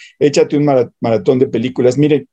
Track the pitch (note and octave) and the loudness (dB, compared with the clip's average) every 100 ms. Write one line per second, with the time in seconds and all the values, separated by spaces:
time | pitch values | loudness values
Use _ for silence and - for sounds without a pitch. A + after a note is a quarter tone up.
0 | - _ D3 D#3 D#3 D3 D3 C3 A#2 - | -20 _ 0 2 0 0 0 0 -2 -4
1 | A#2+ A2 D3 B2+ C3 A2+ B2+ B2+ B2 B2+ | -2 0 0 0 -2 -4 -4 0 0 2
2 | D3 C#3+ - | 2 0 -2